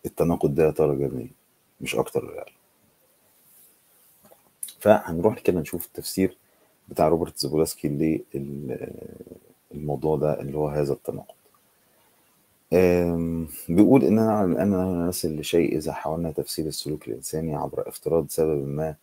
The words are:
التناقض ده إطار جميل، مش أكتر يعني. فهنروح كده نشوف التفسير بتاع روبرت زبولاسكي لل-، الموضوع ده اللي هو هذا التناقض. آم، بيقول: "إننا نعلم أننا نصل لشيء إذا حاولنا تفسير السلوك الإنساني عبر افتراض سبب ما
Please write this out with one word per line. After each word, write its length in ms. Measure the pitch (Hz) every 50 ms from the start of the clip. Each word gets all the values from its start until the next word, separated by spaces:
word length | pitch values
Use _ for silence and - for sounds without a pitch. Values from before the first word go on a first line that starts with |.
| -
التناقض 480 | - - - 85 82 82 - - 78 69
ده 140 | 87 80 78
إطار 260 | 76 - 78 73 71
جميل، 360 | 65 69 65 64 64 58 - - _ _ _ _ _ _ _ _ _
مش 140 | - - -
أكتر 360 | - - - - - - - -
يعني. 160 | - - - _ _ _ _ _ _ _ _ _ _ _ _ _ _ _ _ _ _ _ _ _ _ _ _ _ _ _ _ _ _ _ _ _ _ _ - - _ _ _ _ _ - - - _
فهنروح 580 | - 104 107 - - - 82 85 90 110 - -
كده 220 | - - 90 87
نشوف 260 | 76 - - 85 -
التفسير 500 | - _ - - - - 95 95 92 - _ _ _ _ _ _ _ _ _ _ -
بتاع 200 | 76 - 80 78
روبرت 300 | 85 82 82 78 - -
زبولاسكي 500 | - 69 73 78 80 - - - - 76
لل-، 1000 | 71 71 80 80 78 76 - _ - 69 69 71 71 71 73 65 - - - - - - - - - - - - - - _ _ _ _ _ _ -
الموضوع 420 | 71 76 73 71 67 71 78 78
ده 240 | 73 71 76 71 -
اللي 160 | 69 71 69 76
هو 100 | 76 73
هذا 240 | 73 73 71 71
التناقض. 420 | 67 - _ - - - - - - _ _ _ _ _ _ _ _ _ _ _ _ _ _ _ _ _ _ _ _ _ _ _ _ _ _ _
آم، 760 | - 90 92 87 90 87 87 85 85 85 85 82 82 82 82 78 - - - -
بيقول: 360 | 85 92 104 90 131 139 -
"إننا 220 | 78 104 110 110
نعلم 300 | 110 107 107 98 90 82
أننا 500 | - 95 104 98 92 92 95 90 85 85 87
نصل 200 | 87 - - 82 78
لشيء 400 | 76 76 - - 85 80 - -
إذا 160 | 78 78 78
حاولنا 380 | - - - 73 78 82 85 80
تفسير 360 | 76 - 76 - - - 78
السلوك 420 | 78 76 - - 73 78 76 - -
الإنساني 480 | 57 62 69 - - 78 82 80 76
عبر 320 | 73 73 69 - - - -
افتراض 380 | - - - - 80 82 76 73
سبب 400 | - - 80 78 76 71 69 71
ما 260 | 71 73 78 80 76 _